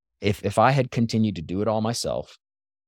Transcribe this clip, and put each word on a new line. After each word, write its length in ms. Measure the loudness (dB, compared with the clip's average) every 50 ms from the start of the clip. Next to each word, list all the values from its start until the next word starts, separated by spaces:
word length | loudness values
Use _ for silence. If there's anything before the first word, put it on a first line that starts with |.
| _ _ _ _
if, 220 | -2 -2 -2 -2 -2
if 140 | -2 2 4
I 140 | 4 4
had 200 | 4 2 0 -2
continued 440 | -2 -2 -2 0 2 2 0 0 0
to 60 | -4
do 200 | -6 -6 -4 -2
it 60 | -2 0
all 140 | 0 0
myself, 560 | -2 -2 -4 -4 -4 -4 -4 -4 -6 -8 -14 -20 _ _ _ _ _ _ _ _ _